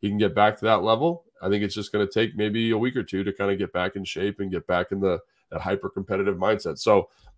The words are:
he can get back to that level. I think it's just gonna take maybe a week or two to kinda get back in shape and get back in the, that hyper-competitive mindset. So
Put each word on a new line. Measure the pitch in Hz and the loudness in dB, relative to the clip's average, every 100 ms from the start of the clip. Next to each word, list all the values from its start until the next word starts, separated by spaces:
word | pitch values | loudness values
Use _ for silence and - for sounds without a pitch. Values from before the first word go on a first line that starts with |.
he | 104 | -4
can | 104 | 0
get | 104 | 2
back | 92 107 107 | 4 4 4
to | |
that | 110 104 | 2 2
level. | 104 113 165 175 - _ | 4 2 2 -2 -10 _
I | 95 | -2
think | 101 | 0
it's | 101 | 0
just | 107 101 | -4 -4
gonna | 107 101 | -2 0
take | 110 101 | 0 0
maybe | 101 107 110 113 | 0 -2 0 0
a | 110 | 2
week | 127 127 | 0 -2
or | |
two | - 95 | -4 -4
to | 98 | -4
kinda | - 101 98 | -2 -2 0
get | 92 | -2
back | 90 92 98 | -2 -2 -4
in | |
shape | 92 80 98 101 | -8 -4 -4 -4
and | 95 | -6
get | 90 - | -4 0
back | 90 90 | 0 0
in | 98 | 0
the, | 98 85 - _ _ | 0 0 -4 _ _
that | 87 | -8
hyper-competitive | 92 98 98 - 95 95 101 90 | -4 -4 -4 -8 -4 0 0 0
mindset. | 98 110 85 76 | 0 0 -2 -4
So | 110 101 - _ - | 4 4 2 _ -20